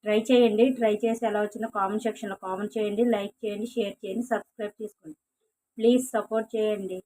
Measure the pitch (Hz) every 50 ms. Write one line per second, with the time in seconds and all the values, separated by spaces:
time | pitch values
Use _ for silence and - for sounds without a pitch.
0 | - 214 208 220 226 - 254 247 240 226 208 214 240 269 262 240 233 214 208 -
1 | 240 226 226 226 233 214 208 208 208 208 - 214 220 226 - 208 190 190 208 214
2 | - 220 214 - 247 196 190 - - 185 190 185 208 208 - 220 214 208 208 208
3 | 240 240 226 202 202 202 _ _ - 214 202 208 214 247 - 240 220 202 196 _
4 | - 196 - 226 247 - 226 202 - _ _ - 208 208 _ _ 214 208 _ _
5 | _ 311 302 _ _ _ _ _ _ _ _ _ _ _ _ - 220 233 247 254
6 | 254 - - 214 202 - 220 220 220 220 - 220 214 214 214 202 196 185 185 185
7 | _